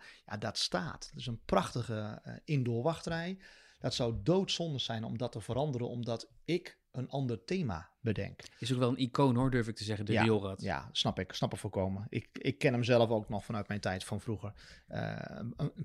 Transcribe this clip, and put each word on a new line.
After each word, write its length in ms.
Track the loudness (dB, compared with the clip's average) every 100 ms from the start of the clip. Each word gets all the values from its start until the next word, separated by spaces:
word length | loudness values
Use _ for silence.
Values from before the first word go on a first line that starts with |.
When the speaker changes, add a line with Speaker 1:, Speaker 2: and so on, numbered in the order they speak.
| -10 -20 -10
Speaker 1:
Ja, 120 | -6
dat 200 | -4 -2
staat. 520 | -2 -2 -4 -8 -12
Dat 80 | -8
is 80 | -6
een 140 | -6 2
prachtige, 720 | 2 2 -2 -2 -4 -4 -8
eh, 100 | -12 -10 0
indoor 380 | 2 2 2
wachtrij. 540 | 2 0 -2 -4 -4 -6 -12 -20 -20 -6
Dat 140 | -2
zou 220 | 0 0 2
doodzonde 560 | 4 4 4 0 -2 -2
zijn 240 | -2 -2
om 140 | -4 -2
dat 140 | -4
te 100 | -4
veranderen, 460 | -2 0 0 0 -2
omdat 400 | -2 -2 -4 -6 -10 -2
ik 340 | -2 -2 -18 _
een 180 | -8 -4
ander 340 | 0 0 -2
thema 460 | -2 0 0 -2 -6 _
bedenk. 400 | -2 0 -2 -8 -18 -8
Speaker 2:
Is 140 | -2
ook 60 | 2
wel 100 | 4
een 80 | 2
icoon 380 | 2 4 6 6
hoor, 140 | 4
durf 160 | 4 0
ik 80 | -2
te 80 |
zeggen, 220 | -4 -2 2
de 60 |
Speaker 1:
Ja, 100 | 4
Speaker 2:
rioolrad. 380 | 6 4 2 -4
Speaker 1:
ja, 280 | -2 -2 -2
snap 280 | 0 0 0
ik, 120 | -4
snap 200 | -2 -2
ik 60 | -2
volkomen. 460 | -4 0 0 -2 -4
Ik, 200 | -6 -6
ik 260 | -4 -4 2
ken 160 | 2
hem 100 | 4
zelf 260 | 6 6 6
ook 200 | 4 0
nog 160 | -4 -4
vanuit 220 | -4 -2
mijn 120 | -2
tijd 240 | -2 -2
van 180 | -4 -4
vroeger. 320 | -4 -4 -6 -12 -18 -20 -8
Eh, 280 | -4 -4 -4
een, 340 | -8 -8 -8 -4
een 140 | -4 -4